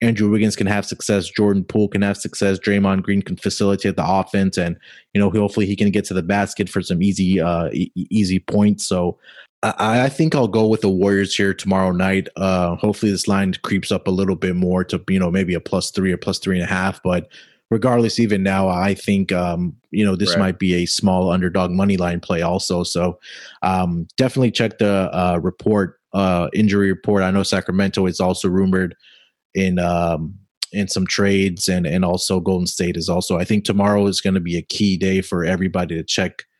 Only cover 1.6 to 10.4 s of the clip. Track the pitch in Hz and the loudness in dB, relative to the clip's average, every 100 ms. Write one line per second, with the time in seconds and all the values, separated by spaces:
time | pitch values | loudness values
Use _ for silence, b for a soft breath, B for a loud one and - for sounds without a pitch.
1.6 | 90 110 101 101 101 101 - - 101 95 | 0 0 0 0 0 -2 -6 -2 0 0
2.6 | - 101 98 95 95 98 - 90 101 - | 0 2 2 0 0 -2 -2 -4 -4 0
3.6 | 101 98 98 92 90 95 90 101 95 95 | 0 2 0 -2 0 0 0 0 0 0
4.6 | 87 85 B B B 101 101 107 101 - | -4 -4 B B B 0 2 2 0 0
5.6 | 98 98 104 101 95 92 85 101 98 - | 0 2 2 0 -2 -4 0 0 0 -2
6.6 | 92 101 87 87 98 92 92 95 82 85 | -4 -4 -2 0 0 2 2 2 2 0
7.6 | 82 55 92 - 87 107 95 92 - 104 | -2 -4 -4 -6 -4 0 2 0 0 2
8.6 | 104 101 - 92 87 - B B B - | 4 2 0 -2 -2 -4 B B B -6
9.6 | 110 - 107 117 135 - 160 147 | -4 -2 0 2 0 2 0 2